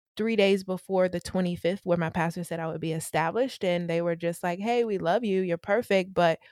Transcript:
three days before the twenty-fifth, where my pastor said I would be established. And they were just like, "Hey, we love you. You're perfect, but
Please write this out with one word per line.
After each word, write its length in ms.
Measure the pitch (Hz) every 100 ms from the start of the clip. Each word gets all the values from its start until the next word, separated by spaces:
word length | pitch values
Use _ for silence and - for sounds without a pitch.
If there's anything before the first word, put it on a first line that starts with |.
| _ -
three 200 | 220 220
days 280 | 196 196
before 440 | 190 185 - 190 185
the 120 | 175
twenty-fifth, 640 | - 185 180 175 170 196
where 140 | 185 170
my 120 | 160
pastor 340 | 165 165 180
said 160 | 170 165
I 80 | 160
would 120 | 160
be 120 | 160
established. 720 | 160 - 160 165 208 262 -
And 240 | 185 175 170
they 140 | 170
were 140 | 170 170
just 260 | 170 170
like, 160 | 180 175
"Hey, 240 | 220 240
we 140 | 233 190
love 260 | 165 208
you. 180 | 220 190
You're 160 | 185 170
perfect, 560 | - 208 233 196 185
but 240 | 185 170 160 -